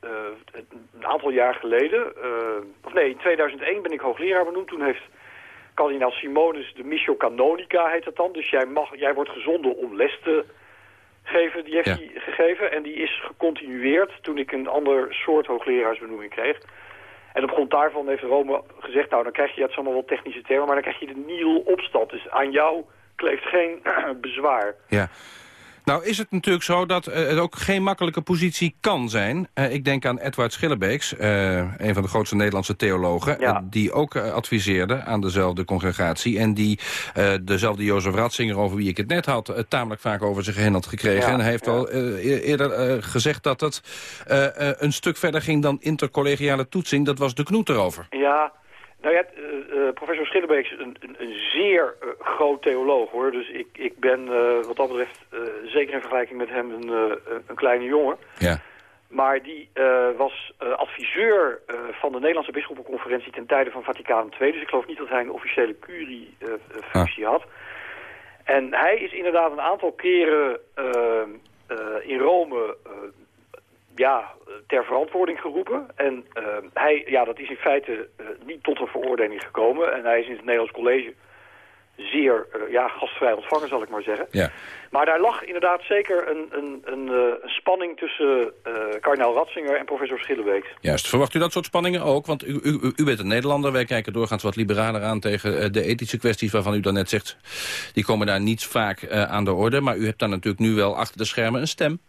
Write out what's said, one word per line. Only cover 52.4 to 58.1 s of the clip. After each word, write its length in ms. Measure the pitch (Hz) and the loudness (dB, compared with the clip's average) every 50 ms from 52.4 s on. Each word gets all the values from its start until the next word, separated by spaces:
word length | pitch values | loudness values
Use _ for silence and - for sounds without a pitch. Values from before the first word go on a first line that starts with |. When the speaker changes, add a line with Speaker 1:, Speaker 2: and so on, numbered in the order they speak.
| 151 143 139 135 - | 2 2 2 2 0
Speaker 1:
theoloog, 480 | 156 131 127 131 139 143 127 113 104 | 0 0 2 2 4 4 2 2 0
hoor. 200 | - 120 131 135 | -2 -2 -2 0
Dus 180 | 123 123 120 110 | 0 -2 -6 -8
ik, 160 | - - 117 - _ | -10 -12 -12 -12 _
ik 260 | - 131 123 123 - | -8 -8 -8 -6 0
ben, 280 | - 131 127 127 131 127 | 2 2 2 2 0 -2
eh, 380 | 123 120 120 120 120 120 113 | 0 2 4 4 2 2 0
wat 100 | 117 117 | -2 -2
dat 120 | - 139 127 | -2 -2 0
betreft, 300 | 127 123 123 120 - - - _ | 0 -2 -4 -4 -6 -20 -20 _
eh, 80 | - 117 117 117 107 107 110 | -10 -8 -8 -8 -8 -10 -12
zeker 300 | 113 113 147 143 139 139 | -2 0 0 0 0 -4
in 60 | 135 | -8
vergelijking 380 | 120 120 127 127 123 - 131 123 | -6 -2 -2 -2 -2 -2 -4 -8
met 100 | 123 113 | -6 -4
hem 220 | 123 127 120 123 | -4 -6 -6 -6
een, 180 | 113 113 120 117 | -8 -10 -6 -4
eh, 280 | 117 113 110 107 104 - - 113 117 117 - | 0 0 0 0 0 -4 -6 -8 -10 -10 -8
een 80 | - 117 | -12 -8
kleine 300 | - - 131 123 123 123 | 0 2 2 2 2 2
jongen. 320 | 127 139 151 151 131 | 2 2 2 2 2